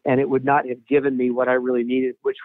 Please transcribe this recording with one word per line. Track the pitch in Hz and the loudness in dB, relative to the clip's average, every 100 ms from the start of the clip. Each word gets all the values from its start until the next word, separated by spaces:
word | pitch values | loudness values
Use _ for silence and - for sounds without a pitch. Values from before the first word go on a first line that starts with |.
| - | 0
and | 131 | 0
it | 139 | 2
would | 131 135 | 0 2
not | 143 135 | 0 0
have | 123 - | -8 0
given | 143 139 127 | 0 2 0
me | 123 | 0
what | 123 127 | 0 2
I | |
really | 127 123 123 | 0 0 -2
needed, | 120 127 131 - | 0 -2 -2 -4
which | 135 131 | -6 -4